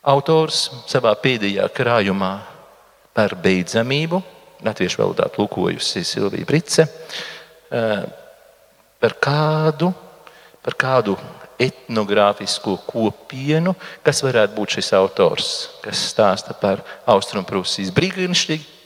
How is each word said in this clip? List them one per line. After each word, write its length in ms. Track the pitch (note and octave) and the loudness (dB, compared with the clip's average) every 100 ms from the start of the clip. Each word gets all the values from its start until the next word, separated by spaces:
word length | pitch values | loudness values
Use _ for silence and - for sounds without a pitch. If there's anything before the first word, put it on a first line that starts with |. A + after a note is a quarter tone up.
| - | 4
autors 640 | C#3 D3+ D#3+ D#3+ - - A#2+ - | 2 4 2 4 -2 -4 -8 -2
savā 280 | C3 A#2 G#2+ | 2 4 2
pēdējā 480 | C3 B2 G2+ G2 G2 - | 2 0 0 0 -2 0
krājumā 580 | A#2+ A#2+ G2 F#2+ F#2+ G2 A2 - - - _ _ _ - | 2 2 2 0 -2 -4 -12 -20 -20 -20 _ _ _ 0
par 220 | G#2 F#2 | 0 2
beidzamību, 800 | F#2+ F#2 F2 A2 A#2+ C#3 D#3+ F3 - - - - A2 | 2 2 0 -2 0 -2 0 -4 -6 -20 -20 -8 -6
latviešu 340 | G#2+ F2+ - | -2 -2 0
valodā 300 | G#2 F#2 - | 0 0 -2
tulkojusi 720 | - G#2+ - F2+ F2 - - | -2 -4 0 -2 -2 -4 -4
Silvija 420 | F2 - G2+ F#2 - | -4 -2 -2 -4 0
Price, 380 | D3+ - - | -2 2 2
eh, 1200 | D#3 - - - - - - _ _ B2 A2 G#2 F2+ - - - _ _ _ _ _ _ | 2 0 -14 -12 -12 -14 -20 _ _ -2 -2 -2 -6 -14 -20 -20 _ _ _ _ _ _
par 160 | - - | 0 2
kādu, 720 | - D3 D#3 D#3 D#3 D3 F3 F#3 - - - - - _ | 0 2 2 2 2 2 -2 -2 -12 -20 -20 -20 -20 _
par 140 | - - | -8 -4
kādu 400 | B2+ C3 G#2+ F#2+ - - - - | 2 2 2 -4 -6 -18 -20 -2
etnogrāfisko 1160 | C3 - - A2+ G2+ G#2 G2+ G2+ G2 - G#2+ F#2 | -2 -2 -4 -2 2 4 4 2 -6 -4 -4 -4
kopienu, 920 | - A#2 A2 - - C3 C3+ D#3 F3 F#3 - - | -4 -2 -2 -2 -14 -8 0 0 0 -2 -8 -2
kas 180 | - C#3+ | 0 0
varētu 320 | C3+ A#2+ G#2 G#2+ | 2 2 2 0
būt 200 | G2+ - | -4 -4
šis 160 | - | 2
autors, 580 | G2 F#2+ - F2+ - - - - - | 4 4 4 2 2 -4 -6 -10 -12
kas 200 | - - - | -8 -6 -4
stāsta 440 | - G#2 F#2+ - - | 2 2 2 -6 -4
par 240 | G2+ G2 - - - | -2 -2 -6 -6 2
Austrumprūsijas 840 | G2+ - G#2 F#2 G2 F2+ - F#2+ F#2 | 2 2 -6 -4 -4 -4 -4 -2 0
brīnišķīgi. 760 | F#3 F#3 F3+ E3+ - D#3 D3+ - | 0 -2 -2 -2 -2 -4 -6 -20